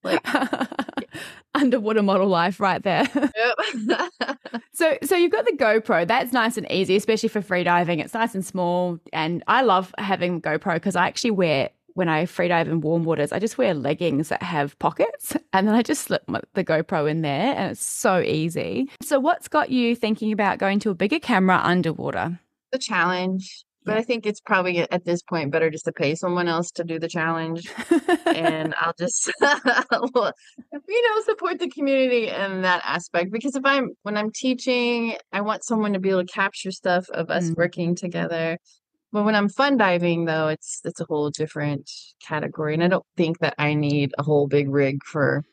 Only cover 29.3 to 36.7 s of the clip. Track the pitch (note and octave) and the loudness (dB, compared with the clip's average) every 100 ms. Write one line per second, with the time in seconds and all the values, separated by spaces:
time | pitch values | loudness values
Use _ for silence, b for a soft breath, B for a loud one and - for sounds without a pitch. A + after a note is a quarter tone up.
29.3 | - C#4+ C#4+ C#4 A#3 B3+ A#3 A#3+ B3 G3+ | 2 2 2 2 0 0 -2 0 0 0
30.3 | - B B B D4 - A4 A#4+ A4 A4 | -4 B B B -16 -4 0 2 0 -2
31.3 | A4 E4+ F4 F4 - C#4 C4+ C4 A#3+ G#3+ | -2 -2 -4 -6 -2 0 2 2 2 0
32.3 | - G3 F#3+ F#3 F3+ - D#3 - E3+ F#3 | -4 -4 0 2 2 0 -4 -2 -2 -2
33.3 | A3 C4+ C4+ C4+ C#4 A#3+ - G3+ G#3 G#3+ | -4 -4 0 2 2 0 -6 -6 -4 -4
34.3 | - C4 B3+ - B3 A#3+ A#3+ A#3 A3 - | -2 -2 -2 0 0 2 0 -2 -6 -6
35.3 | G3 G#3 G#3 - A3+ G#3+ G3 F#3+ F#3+ F3+ | -4 -2 -4 -2 0 0 0 2 2 0
36.3 | - G3 - F#3+ | -2 -2 -2 -10